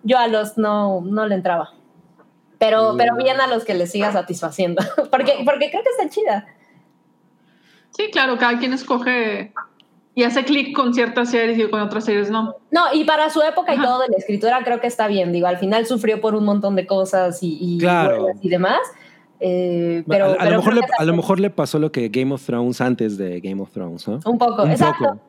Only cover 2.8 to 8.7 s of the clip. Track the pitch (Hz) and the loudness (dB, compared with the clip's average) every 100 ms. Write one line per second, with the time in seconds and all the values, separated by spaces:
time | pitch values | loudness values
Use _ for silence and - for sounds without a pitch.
2.8 | 220 240 240 240 262 269 262 233 226 185 | 2 4 2 2 0 2 0 0 -2 -2
3.8 | 175 202 208 202 175 175 165 156 180 175 | -2 0 0 0 -2 -6 -6 -2 0 0
4.8 | 196 - 285 262 269 285 254 277 294 349 | -2 -2 0 2 2 2 2 0 0 0
5.8 | 466 440 349 - 427 202 - _ _ _ | -2 0 -2 -2 0 -2 -4 _ _ _
6.8 | _ _ _ _ _ _ _ _ _ _ | _ _ _ _ _ _ _ _ _ _
7.8 | _ - - 330 269 240 240 240 254 | _ -8 -4 0 0 2 0 0 -2